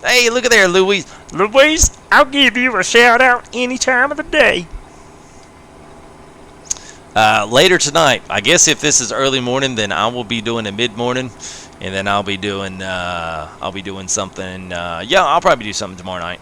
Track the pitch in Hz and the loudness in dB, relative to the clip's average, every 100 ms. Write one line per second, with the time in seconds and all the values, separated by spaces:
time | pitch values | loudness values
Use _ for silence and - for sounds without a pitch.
0 | - 247 240 240 240 226 190 175 190 202 | 2 4 4 2 2 4 4 4 2 0
1 | 156 - - 160 202 247 294 311 - - | -4 -16 -16 -2 0 4 4 4 0 -2
2 | - 220 285 277 269 226 254 220 - 233 | 0 2 4 4 2 2 -2 0 0 4
3 | 240 240 262 247 - 226 247 254 - 254 | 6 6 4 2 -2 -6 -4 -2 0 2
4 | 269 294 311 311 233 - 165 - - - | 0 -2 -4 2 2 2 -6 -16 -18 -20
5 | - - - - - - - - - - | -20 -20 -20 -20 -20 -20 -20 -20 -20 -20
6 | - - - - - - - - - - | -20 -20 -20 -20 -20 -20 -14 -14 -14 -20
7 | - 110 110 110 104 120 180 180 151 143 | -6 2 4 4 2 4 6 4 2 2
8 | 156 113 - 98 104 170 - 143 151 139 | 2 2 -2 -4 2 2 2 0 0 -2
9 | 120 117 135 135 123 127 135 120 104 85 | -2 -2 0 0 -2 -2 -2 -2 -4 0
10 | 107 120 117 117 110 117 107 101 120 104 | -2 -2 -6 -6 -4 -4 -6 -4 -4 -2
11 | 120 123 127 - - - - - 95 95 | -4 -2 -6 -12 -16 -16 -20 -14 -8 -6
12 | 98 101 101 98 101 98 98 95 95 92 | -2 -2 -2 -6 -4 -6 -8 -10 -8 -6
13 | 90 90 82 80 78 - - 95 95 95 | -6 -6 -8 -8 -12 -10 -10 -10 -12 -12
14 | 92 - 95 - 92 92 92 87 87 85 | -8 -6 -6 -8 -12 -12 -10 -10 -8 -8
15 | 92 139 165 156 180 147 107 98 101 92 | -2 0 2 2 2 0 -2 -8 -8 -10
16 | 90 92 87 90 | -10 -8 -8 -10